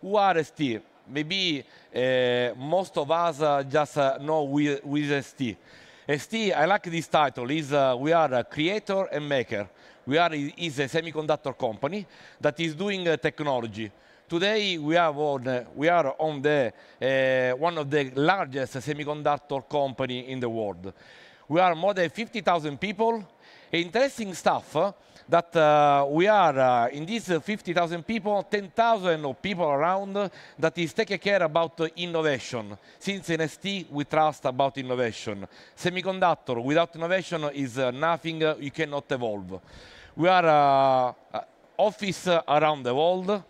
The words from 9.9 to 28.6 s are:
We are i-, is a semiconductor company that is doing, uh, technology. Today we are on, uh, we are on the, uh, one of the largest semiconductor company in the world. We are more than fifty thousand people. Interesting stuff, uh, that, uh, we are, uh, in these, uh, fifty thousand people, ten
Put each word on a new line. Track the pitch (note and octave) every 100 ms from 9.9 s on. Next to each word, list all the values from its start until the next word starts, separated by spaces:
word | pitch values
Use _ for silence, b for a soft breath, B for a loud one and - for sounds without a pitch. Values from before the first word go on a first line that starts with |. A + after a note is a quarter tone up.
| B -
We | D3
are | E3+
i-, | D#3 C#3+ -
is | E3+ C3
a |
semiconductor | C#3 E3 E3 D3+ D#3 D3+ C#3+ B2+
company | B2 G#2+ C#3 G3+ F#3+ B B B
that | D3 D3
is | E3 D3+
doing, | G3+ G3 F3
uh, | D#3
technology. | D#3 - D3 B2+ A#2 G#2 G#2+ - b b _
Today | E3+ F#3+ A3 G#3 E3+
we | D3 E3
are | E3+
on, | C#3+ D3+ C#3 B2+
uh, | B2+ G#2+
we | - D3+
are | F3 C#3+ C3+
on | D#3 D3
the, | C#3 D3+ A#2+ - B B
uh, | C3 C3+ C3 C3 B2+ B2+
one | E3 E3+
of | C#3+
the | D3 C#3
largest | B2+ D3+ G3 D#3+ C3 B2+
semiconductor | C3+ B2 D3 C#3+ D3+ D3 C#3+ - C#3 B2
company | D3 C#3 A#2+ C3 B2 B2+
in | C3
the | B2
world. | A2+ G#2 F2 F#2+ - B B B B B
We | D#3
are | F#3
more | D#3+ F#3
than | F#3+ E3
fifty | - A3+ A3+
thousand | F3+ F3 D3+ C#3
people. | F#3+ G3+ A3+ A3+ F#3+ _ B B B
Interesting | E3 F3 G#3+ C4+ - G#3+
stuff, | E3+ - C#3+ - D3+
uh, | F#3+ F#3+ B B -
that, | E3 E3+ E3
uh, | D3+ D3+ D3 C#3+ C#3+
we | D3+ F#3
are, | G#3+ E3+ C3+
uh, | C3 B2 A#2+
in | C#3
these, | E3 A3+ F3+
uh, | E3
fifty | - G#3 -
thousand | E3+ E3+ F3
people, | D#3 A3+ G3 G3+
ten | F#3 G#3